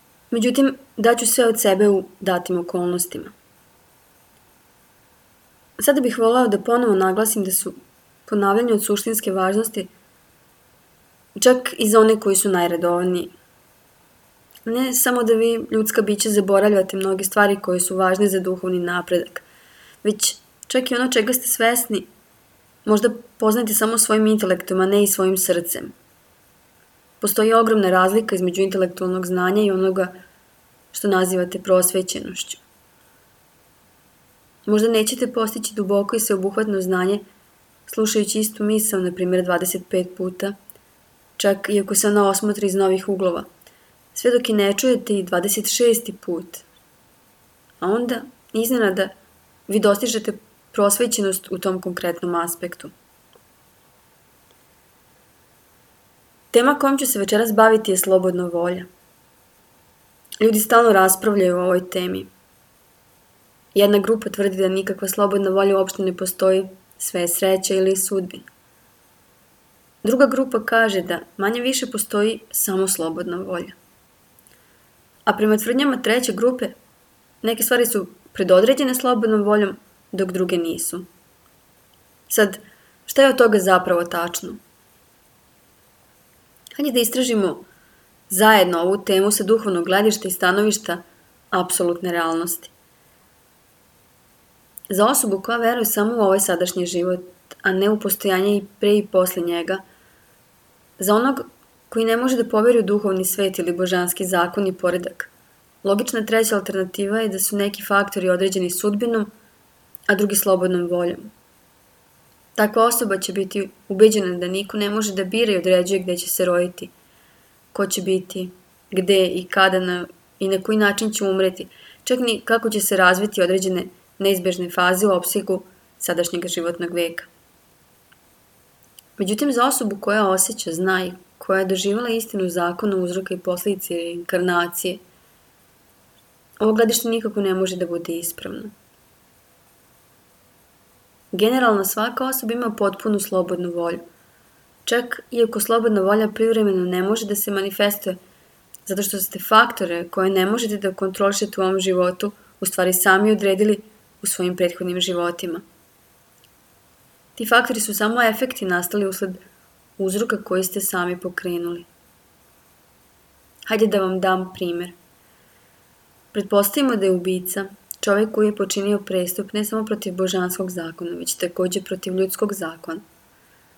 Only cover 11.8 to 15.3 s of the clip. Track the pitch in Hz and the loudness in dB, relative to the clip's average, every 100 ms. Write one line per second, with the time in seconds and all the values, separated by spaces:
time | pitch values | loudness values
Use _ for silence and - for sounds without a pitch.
11.8 | 214 220 220 220 208 190 202 185 175 170 | 4 6 6 4 2 0 2 2 2 0
12.8 | 175 175 180 180 - - _ _ _ _ | 0 0 0 -2 -4 -14 _ _ _ _
13.8 | _ _ _ _ _ _ _ - - 233 | _ _ _ _ _ _ _ -14 -6 -2
14.8 | 262 254 - 247 226 | -2 0 0 2 2